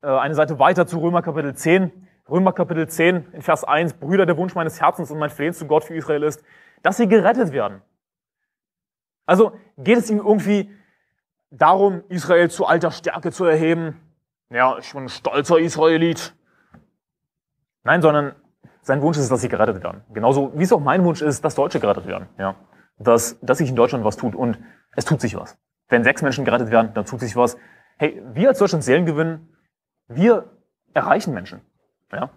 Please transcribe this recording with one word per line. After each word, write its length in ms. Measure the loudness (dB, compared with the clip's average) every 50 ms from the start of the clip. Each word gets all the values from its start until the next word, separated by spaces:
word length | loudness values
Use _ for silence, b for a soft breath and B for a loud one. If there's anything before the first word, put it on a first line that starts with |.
äh, 60 | -2 0
eine 260 | 0 0 0 0 2
Seite 240 | 0 0 0 2 2
weiter 280 | 4 4 4 2 0
zu 120 | 0 -2 -4
Römer 240 | -2 0 0 -2
Kapitel 320 | -2 -2 -6 -6 -6 -6 -8
zehn. 520 | -4 2 2 4 4 4 0 -4 -12 b b b b b _
Römer 240 | -2 0 0 0
Kapitel 340 | 0 0 -4 -2 -2 -4 -4
zehn 400 | -6 -2 2 2 2 2 0 -6 -10
in 80 | -20 -10
Vers 240 | -2 -2 -2 -2 0
eins, 300 | -2 0 0 0 -2 -4
"Brüder, 320 | _ -6 -2 2 2 2
der 100 | 2 0
Wunsch 180 | -2 -4 -6 -4
meines 260 | -6 -6 -6 -4 -2
Herzens 300 | -2 -2 -2 -2 -10 -10
und 80 | -8 -6
mein 120 | -6 -8
Flehen 240 | -6 -4 -6 -6 -6
zu 120 | -8 -4
Gott 180 | 0 0 0 0
für 100 | -2 -12
Israel 280 | -10 -4 -4 -4 -2
ist, 220 | -2 -4 -6 -6 b b b b b b b b
dass 160 | _ -2 0 0
sie 100 | 2 4
gerettet 440 | 4 4 4 4 2 0 -2 -2
werden." 280 | -2 -4 -4 -4 -6 -12 _ _ _ _ _ _ _ _ _ _ _ _ _ _ _ _ _ _ _ _ _ _ _ _ _ _ _ _ _
Also 280 | 2 4 4 4 2 B B B B B -8
geht 180 | 0 2 2
es 140 | 2 2 -2
ihm 80 | -4 -2
irgendwie 520 | 2 2 0 2 2 0 -2 -2 -2 b b b b b b b b b b b _ _ _ _ _ _
darum, 540 | -2 2 4 4 6 4 4 2 2 -2 -8 _
Israel 420 | -10 -8 0 4 4 4 4 4
zu 160 | 2 -2 0
alter 240 | 2 2 2 0 -2
Stärke 400 | -4 -4 -6 -6 -6 -4 -8 -8
zu 120 | -4 -2 0
erheben. 560 | 2 2 2 2 0 0 -2 -4 -8 -10 -14 _ _ _ _ _ _ _ _ _ _
"Ja, 280 | 0 2 2 2 2 -2
ich 140 | -10 -14
bin 120 | -14 -14 -12
ein 40 | -12
stolzer 500 | -14 -8 _ -4 -2 -2 0 2 2 2
Israelit." 800 | 2 0 0 0 2 2 2 2 2 0 -2 -4 -8 -16 _ _ b b b b b b b b _ _ _ _ _ _ _ _ _ _ _ _ _ _ _ _ _ _ _ _
Nein, 200 | _ 2 2 4
sondern 320 | 4 4 4 4 0 -2 -8 _ _ _ _ _ b b b b
sein 180 | _ -2 -2 0
Wunsch 160 | 0 0 0
ist, 140 | 0 0 0
dass 100 | 0 -2
sie 80 | -2 -4
gerettet 340 | 0 0 0 0 0 -4
werden. 220 | -8 -12 -12 -12 _ _
Genauso 400 | -10 -2 0 2 2 2 -2 -4 -2
wie 100 | -2 2
es 80 | 2
auch 80 | 2 2
mein 220 | 2 0 2 2
Wunsch 200 | 2 0 0 0
ist, 220 | -2 -4 -4 -2 -4
dass 100 | -6 -2
Deutsche 260 | -2 -2 -2 -2 -2
gerettet 260 | 0 0 -2 -2 -4
werden. 220 | -10 -10 -10 -10 -14 _
Ja. 180 | -8 -8 -8 -8 _ _ b b b b b b _
Dass, 420 | 2 4 4 4 4 -2 -10 _
dass 160 | -2 -2 0
sich 140 | 0 0 -2
in 60 | 2
Deutschland 280 | 2 2 2 2 -2 -4
was 140 | -4 -4 -2
tut. 160 | -6 -6 -4
Und 240 | -4 -4 -4 -4 B B B B B B B B
es 100 | -8 -2
tut 140 | -2 -2 -2
sich 120 | -2 -6 -6
was. 240 | -8 -12 -14 -18 _ _ _ _ _ _ _
Wenn 160 | 2 4 4
sechs 160 | 2 0 2
Menschen 240 | -2 -4 -4 -2 -2
gerettet 260 | -2 0 0 0 2
werden, 220 | 2 2 2 2
dann 140 | -4 -8 -8
tut 140 | -8 -10 -10
sich 160 | -10 -6 0
was. 200 | 0 0 0 -2 b b b b b b b b
Hey, 260 | b -4 -4 -4 -8 -18 -12 -4
wir 140 | 0 2 2
als 100 | 4 2
Deutschland 260 | 0 0 0 -2 0
Seelen 220 | 2 2 2 2
gewinnen, 500 | 0 0 -2 -2 -2 -4 -8 -14 _ _ _ _ _ _ _ _ _ _ _ _ _
wir 420 | -2 2 4 4 4 2 0 -10 _ _ _ _ _ _ _ _
erreichen 400 | _ -4 0 2 0 0 0 -4
Menschen. 300 | -8 -8 -10 -14 -18 -20 _ _ _ _ _ _ _ _ _ _
Ja. 160 | -10 -10 -10 -10 _